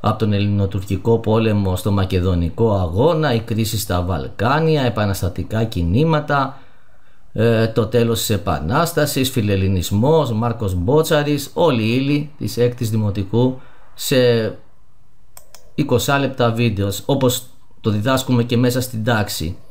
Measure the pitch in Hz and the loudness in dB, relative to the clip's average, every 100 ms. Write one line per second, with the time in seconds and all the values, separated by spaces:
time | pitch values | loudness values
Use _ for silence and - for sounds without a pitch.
0 | - 107 107 101 101 101 98 98 92 95 | -2 0 0 2 2 2 0 -2 -4 -2
1 | 113 113 110 110 113 104 98 90 107 98 | 2 2 4 2 4 2 2 0 0 0
2 | 95 92 87 90 85 - 113 98 87 87 | 2 2 2 2 0 2 2 2 0 2
3 | 147 160 151 117 - 110 107 107 - 90 | 2 4 2 0 0 -2 0 -2 -2 -2
4 | 87 85 65 - 107 147 160 151 127 110 | 0 -2 -4 -2 0 2 2 2 2 0
5 | 104 98 92 - - 110 113 90 85 98 | 0 0 -2 -4 -4 -2 -2 0 2 4
6 | 165 151 147 143 131 - - - - - | 4 2 0 0 -2 -6 -18 -18 -18 -16
7 | - - - - 117 110 110 - 110 120 | -16 -16 -10 0 2 4 2 0 2 2
8 | 117 113 - 101 95 76 76 135 165 156 | 2 0 0 -2 0 -2 0 0 0 0
9 | 147 147 127 - 104 98 95 95 82 101 | 0 0 0 0 0 2 2 0 0 2
10 | 127 160 131 110 117 113 104 92 87 151 | 4 4 2 0 -2 -2 -2 -2 2 2
11 | 160 156 143 147 147 - 170 123 110 123 | 4 0 2 -2 -4 0 2 2 2 0
12 | 139 147 147 - 107 117 120 120 113 110 | 2 0 -2 -6 -6 0 0 2 -2 0
13 | 107 101 98 113 127 127 - - - - | 0 -2 0 2 2 0 -12 -14 -14 -10
14 | - 135 123 117 107 - - - - - | 0 2 4 4 0 -6 -16 -18 -16 -16
15 | - - - - - - - - 151 123 | -16 -16 -16 -14 -14 -14 -10 -4 0 0
16 | 131 139 135 - 117 113 120 98 101 98 | 2 0 0 0 0 2 0 0 -2 -2
17 | - 147 127 120 - - - - 110 104 | -2 2 2 0 -8 -16 -16 -6 -2 0
18 | 110 131 131 123 120 120 127 127 127 110 | 0 0 2 0 2 2 2 0 -4 -4
19 | 110 113 104 - 80 90 - | 0 0 -2 -4 -6 -6 -12